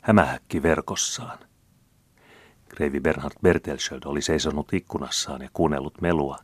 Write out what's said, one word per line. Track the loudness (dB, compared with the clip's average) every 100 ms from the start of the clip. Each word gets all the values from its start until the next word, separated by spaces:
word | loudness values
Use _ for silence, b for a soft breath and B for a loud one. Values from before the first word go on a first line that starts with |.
Hämähäkki | 8 6 6 0 _ 0
verkossaan. | 2 2 0 -4 -4 -6 -12 -16 -20 _ _ _ _ _ _ _ b b b b _
Kreivi | -6 -4 0
Bernhard | 0 -2 -4 2
Bertelsköld | 4 4 0 -8 -8 -8 -6
oli | -4
seisonut | 0 0 0 -4 -2
ikkunassaan | -4 -4 -8 -4 -6 -6 -8
ja | -12
kuunnellut | 0 0 0 -6 -4
melua. | 0 0 0 -6